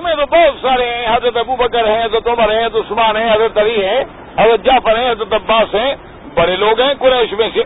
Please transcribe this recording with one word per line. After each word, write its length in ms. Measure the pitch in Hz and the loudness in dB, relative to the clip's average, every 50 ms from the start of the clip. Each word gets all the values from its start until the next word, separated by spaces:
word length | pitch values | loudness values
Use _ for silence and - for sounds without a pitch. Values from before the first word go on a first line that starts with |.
| 339 | -4
میں 120 | 349 320 | -4 -2
تو 120 | 294 285 | -2 -2
بہت 280 | 277 302 339 339 294 247 185 - | 2 2 4 4 4 2 0 -2
سارے 320 | 262 262 247 247 240 240 | -2 0 0 -2 -2 -4
ہیں، 220 | 240 240 220 226 | -6 -4 -2 -2
حضرت 200 | 247 226 254 220 | 0 0 0 -2
ابو 200 | 233 233 226 262 | -2 -4 -4 -2
بکر 320 | 247 247 233 214 240 233 208 | -2 -2 0 0 0 0 0
ہیں، 160 | 214 226 233 | 0 0 -2
حضرت 240 | 220 208 226 214 233 | -2 -2 -2 -2 -2
عمر 240 | 240 233 226 208 214 | 0 0 0 0 2
ہیں، 140 | 226 233 | 0 -2
حضرت 100 | 233 214 | -2 -2
عثمان 400 | 220 196 - 208 226 226 220 208 | -4 -4 -4 -2 0 0 0 0
ہیں، 160 | 214 226 233 214 | 0 0 0 2
حضرت 240 | 214 226 220 190 208 | 2 0 0 0 0
علی 260 | 208 220 233 214 190 | 0 0 0 0 -2
ہیں، 200 | 190 220 262 - - - - - - - 151 | 0 0 -2 -2 -4 -10 -20 -20 -10 -2 0
حضرت 260 | 196 226 233 214 185 | 2 2 2 2 2
جعفر 340 | 254 262 240 196 220 220 226 | 2 2 2 4 2 0 2
ہیں، 120 | 254 254 | 2 -2
حضرت 220 | 233 208 220 196 220 | -2 -4 -4 -4 -4
عباس 420 | 214 190 190 220 226 208 - - | -4 0 0 2 2 2 0 0
ہیں، 200 | 202 233 277 269 - - - - - - - - | -2 -2 -2 -4 -6 -10 -20 -20 -20 -16 -6 -2
بڑے 220 | 170 170 170 185 | 0 0 0 0
لوگ 240 | 185 202 220 226 220 | 0 2 0 2 2
ہیں 140 | 247 277 285 - | 2 0 0 2
قریش 340 | 247 262 254 247 226 - 196 | 2 2 4 4 0 -2 0
میں 160 | 208 226 190 - | -2 -2 -2 0
سے، 80 | 196 233 | -2 -4